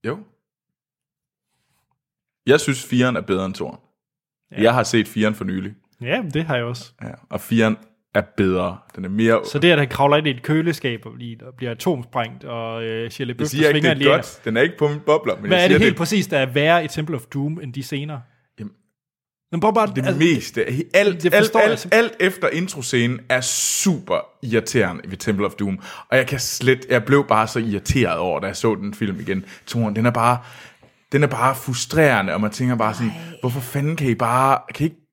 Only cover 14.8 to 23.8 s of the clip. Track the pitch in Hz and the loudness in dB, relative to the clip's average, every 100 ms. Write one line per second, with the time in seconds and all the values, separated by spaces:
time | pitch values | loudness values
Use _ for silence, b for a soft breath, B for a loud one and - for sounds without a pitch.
14.8 | 151 147 147 156 139 98 104 180 180 147 | -2 0 2 2 2 -4 0 4 6 6
15.8 | - - 170 208 175 147 131 127 147 170 | 4 2 0 0 0 0 0 2 4 4
16.8 | 156 - 151 147 - 143 139 165 147 127 | 2 -6 -6 -6 -6 -6 -4 -6 -10 -12
17.8 | 127 143 147 143 120 _ _ _ 104 _ | -8 -8 -8 -12 -14 _ _ _ -16 _
18.8 | _ _ _ _ _ _ _ 165 208 220 | _ _ _ _ _ _ _ 0 2 2
19.8 | 214 127 135 139 165 143 - - - 127 | 0 0 -2 2 4 2 -2 -4 -2 -2
20.8 | 170 185 202 180 170 202 214 226 214 220 | 2 4 4 2 2 4 4 4 2 2
21.8 | 180 214 233 - 180 185 180 156 185 151 | 2 2 2 0 -2 0 -4 -2 -6 -8
22.8 | 123 127 120 127 - 127 123 - - - | -2 0 0 -2 -2 -2 0 -4 -2 0